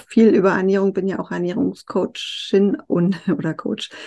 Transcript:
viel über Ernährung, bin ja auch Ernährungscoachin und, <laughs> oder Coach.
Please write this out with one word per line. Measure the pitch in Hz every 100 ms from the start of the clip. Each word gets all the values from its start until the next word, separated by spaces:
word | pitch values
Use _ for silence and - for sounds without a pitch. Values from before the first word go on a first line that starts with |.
| -
viel | - 220
über | 170 185
Ernährung, | 185 190 196 196
bin | 190 190
ja | 175
auch | -
Ernährungscoachin | 180 175 202 - - - 190 180 - - - - 196 196 - -
und, | 175 175 185 -
<laughs> | 147
oder | 165 -
Coach. | - - - -